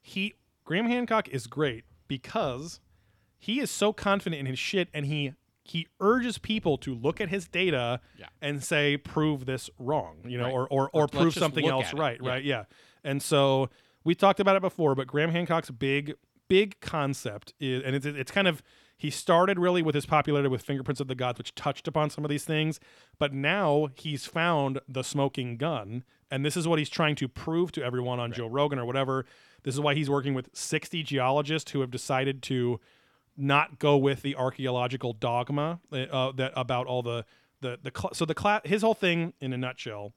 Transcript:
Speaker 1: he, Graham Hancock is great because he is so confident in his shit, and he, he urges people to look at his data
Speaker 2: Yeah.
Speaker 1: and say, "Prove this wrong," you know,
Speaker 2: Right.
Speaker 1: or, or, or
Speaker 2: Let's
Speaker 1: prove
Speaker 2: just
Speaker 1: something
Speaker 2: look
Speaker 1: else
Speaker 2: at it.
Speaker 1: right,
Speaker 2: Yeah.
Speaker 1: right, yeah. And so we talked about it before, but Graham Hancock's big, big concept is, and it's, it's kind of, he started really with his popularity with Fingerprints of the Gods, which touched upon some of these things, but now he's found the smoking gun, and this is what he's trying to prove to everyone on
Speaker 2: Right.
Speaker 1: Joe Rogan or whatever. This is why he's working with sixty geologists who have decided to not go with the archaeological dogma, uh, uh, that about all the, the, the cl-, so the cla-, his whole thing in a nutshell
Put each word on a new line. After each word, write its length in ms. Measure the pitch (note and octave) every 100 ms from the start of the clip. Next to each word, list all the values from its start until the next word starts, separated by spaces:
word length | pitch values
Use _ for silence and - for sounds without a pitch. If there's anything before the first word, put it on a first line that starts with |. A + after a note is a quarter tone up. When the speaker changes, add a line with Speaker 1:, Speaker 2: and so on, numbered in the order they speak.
Speaker 1:
he, 340 | - G3 G3+ - _ _
Graham 220 | - E3+ A#3
Hancock 420 | A#3+ A#3+ A3 -
is 180 | C3+ A#2
great 360 | C#3 D3+ A#2 - _ _
because 760 | C3+ - A3+ D#3+ B2 E3 - _ _ _ _ _ _
he 200 | - B3
is 100 | A#3+
so 220 | - G#3
confident 460 | G#3+ G3+ G3 F#3+ D#3
in 60 | C3+
his 120 | B2+
shit, 300 | - F#3+ F3
and 120 | D#3 C#3+
he, 260 | D3+ C#3+ D3+ _ _
he 220 | - E3+ D#3+ _
urges 380 | F#3+ B3 A#3+ -
people 400 | - A3 E3+ C3+
to 160 | -
look 260 | A#2+ B2+ E3
at 80 | G3+
his 180 | G3 E3+
data 520 | E3+ F#3 C#3+ A#2+ B2 _ -
Speaker 2:
Yeah. 80 | E2+ _
Speaker 1:
and 220 | D3 C#3+
say, 320 | B2 D#3 D3 C#3+
"Prove 480 | - - D#3 C#3+
this 240 | B2+ C3 - -
wrong," 400 | B2+ D3+ F2 D#2+
you 140 | A2+ B2
know, 60 |
Speaker 2:
Right. 80 | B2
Speaker 1:
or, 140 | C3 C3
or, 220 | C3+ C3+
or 80 | D#3+
Speaker 2:
Let's 100 | D3
Speaker 1:
prove 220 | C#3+ E3
Speaker 2:
just 40 | E3+
Speaker 1:
something 260 | E3 D3
Speaker 2:
look 80 | D#3
Speaker 1:
else 140 | C3 B2+
Speaker 2:
at 60 |
it. 40 | C#3+
Speaker 1:
right, 200 | D3+ A#2+
Speaker 2:
Yeah. 60 | B2+
Speaker 1:
right, 140 | B2+
yeah. 200 | C#3+ B2 G#2 _ - _
And 180 | D3 C#3
so 480 | - D3 C#3 C3+ C3+ _ _ _
we 100 | D#3+
talked 260 | E3+ G3 G3
about 160 | G3 G3
it 60 |
before, 320 | F#3 - D#3
but 120 | C3 C3
Graham 240 | D3 E3
Hancock's 400 | E3+ F3 E3 -
big, 440 | A#2+ C3+ C#3 D3 - _ _ _
big 320 | F#3+ G#3 -
concept 760 | - D#3+ C#3 C3+ A#2+ G2+ - _
is, 220 | C3+ B2+
and 100 | C3+ C#3
it's, 100 | C#3
it's 240 | D3 C3
kind 180 | - F#3+
of, 140 | D#3 - _ _ _
he 140 | D3+
started 480 | - - E3+ F#3 F#3
really 200 | F3 F3+
with 120 | D#3+
his 120 | C#3+ -
popularity 420 | D3+ C#3+ D3 C#3
with 140 | B2+
Fingerprints 380 | - C#3 C3 C3+
of 60 | C3+
the 80 |
Gods, 240 | B2+ B2 B2
which 160 | B2+
touched 320 | - D3 - -
upon 240 | D#3 D3+
some 140 | -
of 60 | D3+
these 140 | D3
things, 360 | - D3+ D#3 D#3 - - _ _
but 140 | C#3+
now 560 | C3+ C#3+ G3 F3+ D3 D3+
he's 300 | C3 D#3 C#3+ -
found 540 | E3+ E3+ D#3+ C#3 C3+ -
the 160 | C3
smoking 520 | B2+ D3 C#3 - B2 A#2+
gun, 460 | D3+ C#3+ G2+ A#2+ - _ _
and 140 | C3+
this 120 | D3 F3+
is 100 | D#3+
what 120 | D#3+
he's 80 | C#3+
trying 240 | - D#3 D3
to 120 | C3
prove 420 | - - E3 F3+
to 100 | -
everyone 340 | B2+ B2+ B2 B2
on 120 | A#2+
Speaker 2:
Right. 80 | A#2+
Speaker 1:
Joe 80 | A2+
Rogan 300 | C3 D3 C#3
or 80 | A#2+
whatever. 380 | C3 C3+ C3 C3 - _ _
This 120 | C#3+
is 60 | B2+
why 140 | D3
he's 140 | C#3+ C#3+
working 240 | C#3+ C3+
with 140 | C3 B2+
sixty 480 | - - D#3 - F3
geologists 640 | D3+ C#3 B2+ C#3 C#3+ D#3 -
who 80 | C#3
have 80 | B2+
decided 500 | B2 - C3+ C3+ C3+
to 360 | - C3 A#2+ A#2 _ _ _ _ _ -
not 420 | C#3 C#3 D#3 C#3+
go 180 | D3+ C#3+
with 260 | C3+ C3+
the 120 | C#3
archaeological 800 | C3+ C3 - C3 B2 B2 B2+ B2+
dogma, 640 | A2 B2+ A#2+ B2 D3 D3+ E3+ _
uh, 40 | C#3+
uh, 360 | C3 C3+ C3
that 200 | C3 C3 -
about 320 | B2 B2 B2+
all 140 | B2+
the, 220 | A#2+ A#2 A2 _ _ _
the, 180 | C3 B2
the 120 | C3 -
cl-, 160 | -
so 120 | -
the 100 | E3
cla-, 260 | D#3+ G#3 G#3
his 180 | C#3+ G#3
whole 120 | A3
thing 380 | A3 F#3 E3+ E3+ -
in 120 | C3
a 40 | B2+
nutshell 560 | B2+ B2+ - G#2 G#2